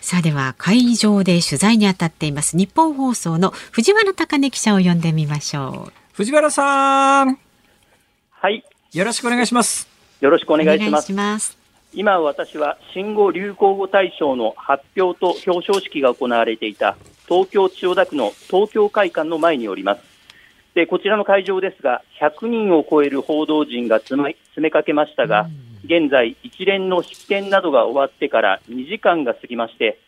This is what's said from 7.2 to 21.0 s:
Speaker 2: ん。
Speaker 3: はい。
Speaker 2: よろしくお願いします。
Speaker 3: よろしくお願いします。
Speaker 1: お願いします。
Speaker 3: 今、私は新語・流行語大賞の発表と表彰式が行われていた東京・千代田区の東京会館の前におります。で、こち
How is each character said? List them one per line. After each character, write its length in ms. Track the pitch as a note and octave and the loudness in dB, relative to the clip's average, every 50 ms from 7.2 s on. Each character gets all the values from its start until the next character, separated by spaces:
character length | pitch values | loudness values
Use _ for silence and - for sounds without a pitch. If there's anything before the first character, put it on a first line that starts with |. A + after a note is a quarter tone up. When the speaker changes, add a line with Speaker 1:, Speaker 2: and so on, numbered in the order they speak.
| C4+ | 4
Speaker 2:
ん。 120 | C4 C4 - _ _ _ _ _ _ _ _ _ _ _ _ _ _ _ _ _ _ | 2 0 -4 _ _ _ _ _ _ _ _ _ _ _ _ _ _ _ _ _ _
Speaker 3:
は 200 | _ _ - F#3 | _ _ -4 -4
い。 140 | G#3 A3 _ _ _ _ _ _ - | -4 -4 _ _ _ _ _ _ -4
Speaker 2:
よ 120 | D3+ F#3 | -4 -4
ろ 80 | A3+ A#3+ | -2 -4
し 80 | - | -4
く 80 | - A#3+ | -2 -2
お 20 | |
願 100 | A#3+ A#3+ | 0 0
い 60 | B3 | 0
し 80 | - A#3+ | 0 0
ま 80 | B3 A#3 | 0 0
す。 260 | - - - - _ _ _ _ _ _ _ | 0 -2 -6 -10 _ _ _ _ _ _ _
Speaker 3:
よ 100 | - C#3 | 2 4
ろ 80 | D#3+ D#3+ | 4 4
し 60 | - | 2
く 60 | - | 0
お 60 | D#3+ | 0
願 180 | D3+ D#3 D#3+ D3+ | 2 4 4 2
い 40 | - | 2
し 0 | |
ま 40 | G#3+ | 2
す。 40 | - | 0
Speaker 1:
お 20 | |
願 100 | - D3+ | 0 0
い 20 | D3+ | 0
し 80 | - G3 | -2 -4
ま 260 | G3 G3+ G#3 G#3 G#3+ | -4 -2 -2 -2 -4
す。 200 | - - - _ _ _ _ _ _ _ - | -6 -8 -10 _ _ _ _ _ _ _ -10
Speaker 3:
今、 260 | - G3 G#3+ G3 F3+ | -2 0 0 2 2
私 400 | E3 D3 C#3+ - E3+ - - D#3 | 0 -2 -2 -4 -8 -10 -6 -6
は 200 | D3+ C#3+ D3+ - - - - | -4 -4 -4 -8 -12 -14 -12
新 220 | F#3 F#3+ G#3+ G#3+ | -10 -8 -6 0
語・ 160 | G#3 G#3 G3 | 2 2 2
流 240 | E3 F3 F#3+ G#3 G3 | 2 -2 -6 -8 -4
行 200 | - G#3+ G3 G3 | 0 2 2 2
語 100 | G3 G3 | 0 -4
大 260 | F#3+ - G3 G3 E3+ - - | 0 0 0 0 0 -4 -4
賞 160 | E3 D3 C3 | -2 -2 -2
の 200 | B2+ A#2 G#2+ - | -2 -2 -4 -6
発 280 | - - - C#3 C#3 - _ _ | -6 -4 -2 -2 -2 -2 _ _
表 240 | - F#3 F3+ F3 - | -2 0 0 0 0
と 160 | - F3+ E3 - - | -2 -2 -2 -2 -2
表 240 | G3 F3+ F3 E3+ - | -2 -2 -2 0 -2
彰 100 | G3+ G3 | -2 -2
式 200 | F#3+ - - D3+ | -2 -4 -8 0
が 120 | C3+ B2+ A#2+ | 0 0 0
行 160 | - C3+ B2 | 0 -2 -2
わ 160 | B2 A#2 A#2 | 0 0 0
れ 120 | A2+ A2+ | 0 -2
て 100 | A2+ - | -4 -6
い 80 | A2 G#2 | -10 -6
た 220 | _ - G#2 G2 - - - _ _ _ - | _ -2 -2 -2 -2 -12 -20 _ _ _ 0
東 200 | E3+ F3+ F#3+ F#3+ | 2 2 2 2
京・ 200 | - G#3 F#3+ F#3+ | 2 0 0 0
千 140 | F#3 - - | 0 -2 -4
代 120 | F#3 F3+ | -2 0
田 120 | - F#3 | 0 0
区 100 | F3+ - | 0 0
の 160 | D3 A#2+ G2+ - - - - | -2 -2 -4 -4 -8 -12 -2
東 240 | - - G#3 G#3 - | 0 0 0 0 2
京 160 | A3 G#3 G#3 | 0 0 0
会 240 | - A3 G3+ F#3 - | 2 0 -2 0 0
館 160 | - D#3 D#3 | -4 -4 -4
の 100 | E3+ D#3+ | -4 0
前 200 | D#3 E3+ D#3+ C3+ | 2 2 2 0
に 100 | A#2 G#2+ | -2 -6
お 60 | F#2+ | -6
り 80 | F#2 F#2+ | -4 -2
ま 100 | G2 - | -2 -2
す。 60 | - - _ _ _ _ _ - _ _ _ _ _ _ _ _ | -4 -6 _ _ _ _ _ -20 _ _ _ _ _ _ _ _
で、 120 | F3+ E3 | -2 0
こ 120 | D#3+ - | 0 -2
ち 80 | E3+ | -4